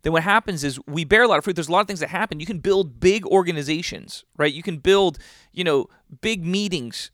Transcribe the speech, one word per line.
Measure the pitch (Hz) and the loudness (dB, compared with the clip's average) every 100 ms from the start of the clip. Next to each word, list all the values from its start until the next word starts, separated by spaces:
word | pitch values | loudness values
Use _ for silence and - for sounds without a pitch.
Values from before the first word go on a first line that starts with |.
then | 156 | 0
what | 160 | 0
happens | 175 214 220 165 | 2 0 0 -6
is | 139 127 | -6 -6
we | - 151 | -8 -8
bear | 151 214 | 2 4
a | 240 | 4
lot | 190 | 2
of | |
fruit. | 190 | 0
There's | 175 151 | -4 0
a | |
lot | 180 | 0
of | 208 | 0
things | 185 | -6
that | 143 | -8
happen. | 175 214 151 | -6 -6 -8
You | |
can | 165 180 | -8 -6
build | 190 196 165 117 | 0 0 0 2
big | 185 208 | 2 2
organizations, | 190 190 175 160 139 156 - 92 - - _ | 2 2 2 -4 -4 -6 -6 -12 -16 -20 _
right? | - 151 | -2 4
You | 143 | 4
can | 180 156 | 2 -2
build, | 180 196 185 143 - - _ | 4 4 4 -2 -20 -20 _
you | - | -4
know, | 175 143 113 _ _ 135 | 0 0 0 _ _ -6
big | 220 214 | -4 -4
meetings | 165 196 208 170 117 - - | -2 -2 -2 -4 -8 -12 -16